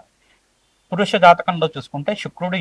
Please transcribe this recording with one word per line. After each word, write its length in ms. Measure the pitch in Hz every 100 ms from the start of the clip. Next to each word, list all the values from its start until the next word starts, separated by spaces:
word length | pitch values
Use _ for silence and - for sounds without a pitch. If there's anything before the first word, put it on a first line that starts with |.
| - _ _ _ _ _ _ _ -
పురుష 240 | 180 196 208 175
జాతకంలో 420 | 175 - 175 160 143
చూసుకుంటే 360 | - 143 143 208
శుక్రుడు 340 | 147 - 180 185